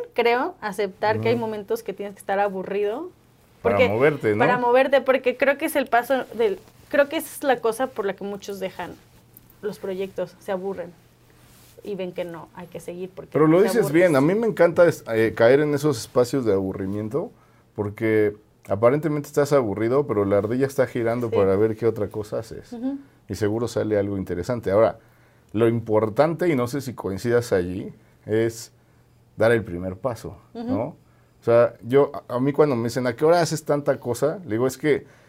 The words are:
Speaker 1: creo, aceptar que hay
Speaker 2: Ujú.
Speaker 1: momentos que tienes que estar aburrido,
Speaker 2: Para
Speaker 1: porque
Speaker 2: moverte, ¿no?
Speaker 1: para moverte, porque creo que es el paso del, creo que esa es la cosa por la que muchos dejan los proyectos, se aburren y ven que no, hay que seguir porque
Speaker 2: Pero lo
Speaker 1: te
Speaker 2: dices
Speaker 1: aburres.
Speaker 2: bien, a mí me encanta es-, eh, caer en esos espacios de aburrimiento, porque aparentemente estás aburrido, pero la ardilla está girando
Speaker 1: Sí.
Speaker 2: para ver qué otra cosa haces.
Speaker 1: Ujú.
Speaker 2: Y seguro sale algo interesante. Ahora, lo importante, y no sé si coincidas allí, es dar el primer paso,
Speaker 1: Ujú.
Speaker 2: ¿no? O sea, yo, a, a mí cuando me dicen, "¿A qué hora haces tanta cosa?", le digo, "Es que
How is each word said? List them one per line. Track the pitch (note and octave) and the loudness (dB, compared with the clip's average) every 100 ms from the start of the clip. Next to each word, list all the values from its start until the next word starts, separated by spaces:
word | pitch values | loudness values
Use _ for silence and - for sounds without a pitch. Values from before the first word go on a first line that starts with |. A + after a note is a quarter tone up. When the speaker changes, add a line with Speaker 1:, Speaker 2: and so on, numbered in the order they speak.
| A#4+ | -4
Speaker 1:
creo, | - A3+ A#3+ D#4 - | -2 2 2 -2 -6
aceptar | G#3+ G3 G3+ G3 G3 G#3+ | -8 -4 -6 -2 -2 0
que | A3 | 0
hay | A#3+ | 0
Speaker 2:
Ujú. | |
Speaker 1:
momentos | A3+ G#3+ G3+ A3+ | -2 -6 -6 -6
que | - | -6
tienes | F#3+ G3+ G3 | -10 -10 -10
que | |
estar | - G3 | -4 0
aburrido, | G3+ F#3+ F3+ G3 G#3 A#3+ F4+ - _ _ _ _ | 0 -2 -6 -4 -2 -4 -8 -16 _ _ _ _
Speaker 2:
Para | - G2+ | 0 4
Speaker 1:
porque | G2 | 2
Speaker 2:
moverte, | A2 C#3+ D3 A2+ | 4 2 2 0
¿no? | G#2 | 2
Speaker 1:
para | C4 B3 | 2 2
moverte, | A#3+ B3+ C4+ C#4 | 2 4 4 2
porque | C4+ C4 B3+ B3 | 2 0 0 0
creo | C4+ C#4+ | 0 0
que | D#4 | -2
es | D4+ | -2
el | C4+ | 0
paso | A#3 A#3+ C4+ - G#3+ | 0 0 -2 -4 -2
del, | A3+ G3 - _ - | -2 -2 -12 _ -4
creo | D4 C#4+ | 0 0
que | D#4+ | -2
esa | D4+ - | -8 -6
es | |
la | D4 A#3+ | -2 0
cosa | A3+ A3 C4 | 0 -2 -4
por | C4 G3 | -4 -6
la | F#3+ | -6
que | |
muchos | G3+ G3+ - G3 | -8 -10 -12 -10
dejan | F#3 - F3 D#3+ _ _ _ - _ _ | -10 -10 -14 -14 _ _ _ -20 _ _
los | G#3 G3 | -10 -8
proyectos, | G3 F#3 F#3+ F#3+ F3+ - | -8 -8 -8 -8 -10 -10
se | - | -8
aburren | F#3+ F#3+ F#3 E3+ - _ _ _ _ _ - - - | -6 -6 -8 -10 -16 _ _ _ _ _ -20 -20 -18
y | - G3 | -10 -8
ven | F#3 | -8
que | F3 F3 | -8 -10
no, | E3 D3+ | -12 -16
hay | - F3 | -18 -16
que | - | -14
seguir | E3+ F3 F#3 | -14 -12 -12
porque | - - | -14 -4
Speaker 2:
Pero | C#3 D#3 | 2 4
lo | E3 | 6
Speaker 1:
te | |
Speaker 2:
dices | G#3+ A3+ | 4 2
Speaker 1:
aburres. | D#3+ | 2
Speaker 2:
bien, | D#3 F3+ C#3 | 4 4 4
a | |
mí | C#3+ G3+ | 4 2
me | A#3 | 0
encanta | D#3+ F3 E3 F3 | 4 4 6 4
es-, | E3 - | 4 -2
eh, | A2+ A2 G#2+ | 0 2 4
caer | A#2 C#3 | 6 6
en | D3+ | 4
esos | C#3+ D3+ B2 | 0 0 -2
espacios | - - B2 C#3+ A#2 | -2 0 0 0 0
de | |
aburrimiento, | G2 F#2+ F#2 F#2+ G#2 G#2+ C#3 A3+ - _ _ _ - | 0 0 -4 -6 -6 -6 -6 -6 -12 _ _ _ -6
porque | G#2 G#2 A2+ A2 G#2+ G#2 _ _ - | -6 -2 2 2 2 -2 _ _ -6
aparentemente | G2+ A#2 D3 D#3 D3 C#3+ | 2 4 4 0 -4 -4
estás | - C#3+ | 0 2
aburrido, | C#3+ A#2 G2 A#2 C3 C3+ | 2 2 -2 0 0 0
pero | G#2 G2 | 0 2
la | G2+ | 2
ardilla | G#2 B2 C3+ | 2 0 -2
está | - B2 | 0 -2
girando | B2+ A2+ A#2+ A#2+ | 0 -2 -2 0
Speaker 1:
Sí. | G#2 | 2
Speaker 2:
para | G2 F#2+ | 4 4
ver | A2 A2 | 2 0
qué | A#2 | -2
otra | A2 G2+ | -2 -4
cosa | A2 G2+ A#2+ | -8 -8 -8
haces. | A2+ - - | -10 -14 -14
Speaker 1:
Ujú. | A#3+ C4 C#4 - _ - | -8 -8 -8 -12 _ -12
Speaker 2:
Y | |
seguro | G2 G#2+ A2 A#2+ | -2 -2 0 -2
sale | - G#2+ G#2 | -2 0 0
algo | G2+ G2 | -2 -4
interesante. | F#2+ F2 F2 A#2+ F#2+ | -6 -6 -4 -4 0
Ahora, | G2 A2 - _ _ _ _ _ | 4 4 0 _ _ _ _ _
lo | G#2 A#2 | 0 2
importante, | A#2 A2+ G#2+ A2 G#2 D#3 E3 F3+ | 2 0 0 2 2 0 0 0
y | C#3 | 0
no | A#2+ | -2
sé | C#3 | -4
si | B2 | -8
coincidas | G#2+ F#2 F#2+ A#2+ A#2+ A#2 | -8 -6 -4 0 0 2
allí, | G2 F2+ F#2 G3+ - _ _ - | 0 0 -6 -10 -14 _ _ -2
es | G#2+ A2+ A2+ - _ _ _ _ _ _ - | 0 0 -4 -14 _ _ _ _ _ _ 0
dar | A2 | 2
el | A#2 | 2
primer | - F2 F#2 F#2+ | 0 -8 -8 -6
paso, | C3+ A2+ D#2+ - _ | -6 -6 -12 -16 _
Speaker 1:
Ujú. | A#3 A#3 | -12 -6
Speaker 2:
¿no? | G#2 C3 - _ _ _ _ | -4 -6 -10 _ _ _ _
O | - | 2
sea, | A#2 A#2+ - | 4 4 0
yo, | A#2 C3+ C3+ - - | 0 2 2 0 -8
a, | B2 | -4
a | |
mí | C3+ | 0
cuando | C#3+ D3+ A#2+ | 2 2 0
me | A#2+ | -2
dicen, | B2 B2+ | -4 -4
"¿A | A#2 | 0
qué | |
hora | D3+ F3 | 2 4
haces | E3 D#3 | 2 -2
tanta | - D3 C#3+ C3 | -2 -2 0 -2
cosa?", | B2 A#2 C#3 F#3+ E3 | -4 -2 -2 -4 -6
le | A2 | -2
digo, | B2+ | -2
"Es | - | -2
que | D3+ C3 - _ | 0 0 -2 _